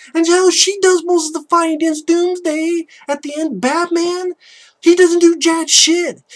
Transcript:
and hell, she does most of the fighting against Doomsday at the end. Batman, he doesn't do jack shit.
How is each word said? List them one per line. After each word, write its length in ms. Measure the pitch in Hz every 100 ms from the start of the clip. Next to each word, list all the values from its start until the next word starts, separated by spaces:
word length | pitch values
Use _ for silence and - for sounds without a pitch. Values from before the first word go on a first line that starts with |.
| - 330
and 120 | 330
hell, 220 | 359 370
she 300 | - - 403
does 220 | 370 359 339
most 220 | 349 311
of 160 | 320
the 40 | -
fighting 280 | 339 330 311
against 320 | 320 311 311
Doomsday 800 | 339 359 359 349 302 320 339 330 - -
at 140 | 285
the 140 | 294 294
end. 240 | 311 202
Batman, 720 | 247 233 233 339 349 359 370 349 - - - _
he 140 | 339 349
doesn't 240 | 349 339
do 180 | 339 330
jack 320 | 320 330 320
shit. 540 | - 311 349 330 - _